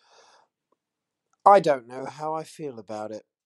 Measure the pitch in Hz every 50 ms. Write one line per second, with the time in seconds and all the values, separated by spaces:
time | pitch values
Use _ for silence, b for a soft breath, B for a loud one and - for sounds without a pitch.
0 | b b b b b b b b b b b _ _ _ _ _ _ _ _ _
1 | _ _ _ _ _ _ _ _ _ 190 202 196 165 160 139 127 113 117 127 -
2 | - - 131 151 151 156 160 160 156 - - - 156 139 120 113 101 - 107 107
3 | 107 107 107 104 - _ _ _ _